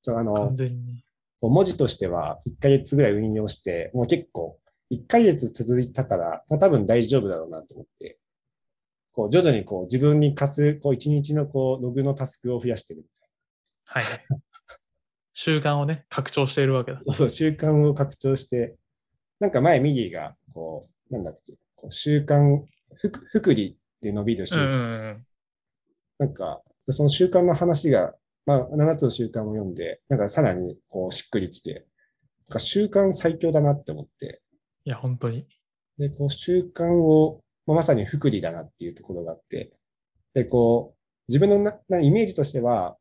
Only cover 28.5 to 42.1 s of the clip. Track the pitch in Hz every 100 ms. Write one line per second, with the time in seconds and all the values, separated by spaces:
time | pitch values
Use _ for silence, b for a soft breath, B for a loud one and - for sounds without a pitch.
28.5 | 139 123 151 156 156 135 - 113 117 107
29.5 | 107 95 87 82 - _ 127 101 - 127
30.5 | 90 90 - _ 92 92 - - 107 92
31.5 | - 82 - _ _ _ _ _ _ _
32.5 | 113 - 196 208 196 196 175 165 160 165
33.5 | 151 147 143 - 151 - _ - - _
34.5 | _ _ _ - 120 127 123 120 117 -
35.5 | _ _ _ _ - 143 143 143 147 -
36.5 | 180 180 - 170 175 160 156 156 156 _
37.5 | _ - 156 - 123 101 147 147 107 85
38.5 | 82 78 _ 85 - - 90 82 80 _
39.5 | - - _ _ _ _ _ _ 135 120
40.5 | 123 117 117 - _ _ _ - 135 196
41.5 | 202 208 208 _ 180 143